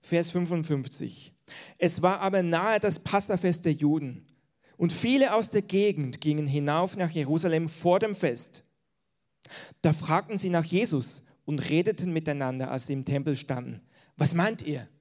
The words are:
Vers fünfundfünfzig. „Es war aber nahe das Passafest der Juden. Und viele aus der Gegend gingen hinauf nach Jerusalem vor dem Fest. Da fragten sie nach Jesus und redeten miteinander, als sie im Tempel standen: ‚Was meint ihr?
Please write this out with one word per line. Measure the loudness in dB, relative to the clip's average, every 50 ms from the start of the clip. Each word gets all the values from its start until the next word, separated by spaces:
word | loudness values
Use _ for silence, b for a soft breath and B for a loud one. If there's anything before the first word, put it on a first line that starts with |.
Vers | -4 0 0 0 0 0
fünfundfünfzig. | -2 -4 -2 0 -2 -4 -2 -2 -2 -2 -2 -8 -10 -10 -10 -10 -10 -14 -20 -20 _ _ _ B B B B B B
„Es | B 0 0 2 4
war | 2 2 2 2
aber | 0 0 2 2
nahe | 2 2 2 2 2 2 2 2
das | 2 0 -2
Passafest | -2 -4 0 0 0 0 0 -2 0 2 0 0 0 0
der | -2 0
Juden. | 2 2 2 2 0 -2 -6 -10 -12 -16 _ _ _ _ _ _ _ b b b
Und | b -2 0 0
viele | 0 2 4 6 6 6 6 4
aus | 2 2 2
der | 0 -2
Gegend | -2 2 2 4 4 4 2 0 -4 -6 -6 -4
gingen | -2 0 0 0 0
hinauf | 0 0 0 0 2 2 2 0 0 -2
nach | -2 -4 -2
Jerusalem | -2 -2 0 0 0 2 2 2 2 2 0 -2
vor | -6 0 2 4 4 4
dem | 4 0 -2
Fest. | 0 0 -2 -2 -2 -8 -14 _ -20 _ _ _ _ _ _ _ _ _ _ _ _ _ _ _ _ _ B B B B B B B 0
Da | 0 0
fragten | 2 0 0 0 0 0 -2 -6 -4
sie | -2 0
nach | 2 0 0
Jesus | 2 2 2 2 2 0 -2 -2 -4 -10 -18 b b b b _
und | -4 -4 -4 -2 2
redeten | 2 2 2 2 0 -2 -2 -2
miteinander, | -2 -2 -2 -2 -4 -2 -2 -4 -2 -4 -4 -4
als | -4 -6 -4
sie | -4 -6
im | -6 -2
Tempel | -2 -2 -2 0 -2 -4
standen: | -4 -4 -6 -6 -6 -6 -10 -12 -14 b b b b b b b
‚Was | b 0 0 2
meint | 2 0 0 0 -4 -6
ihr? | -6 -6 -6 -8 -14 _ _